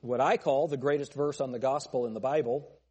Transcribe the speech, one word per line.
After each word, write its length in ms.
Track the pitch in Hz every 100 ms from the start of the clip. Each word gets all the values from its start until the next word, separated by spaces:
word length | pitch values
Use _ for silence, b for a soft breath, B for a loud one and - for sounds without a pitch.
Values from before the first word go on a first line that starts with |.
what 200 | 117 120
I 160 | 143 233
call 300 | - 139 156
the 100 | 143
greatest 360 | 135 143 139
verse 280 | 139 147 143
on 100 | 135
the 80 | 123
gospel 460 | 131 143 - 135 120
in 80 |
the 60 | 110
Bible. 500 | 123 151 123 131 147 - _